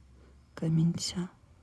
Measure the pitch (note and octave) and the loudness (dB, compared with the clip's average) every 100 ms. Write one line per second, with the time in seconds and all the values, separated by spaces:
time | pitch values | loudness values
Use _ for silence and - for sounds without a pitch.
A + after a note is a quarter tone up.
0 | - - - - - - E3 D#3+ E3 E3+ | -20 -20 -20 -20 -20 -6 0 4 2 0
1 | - F#3 F3+ - - - | -6 -6 -8 -10 -20 -20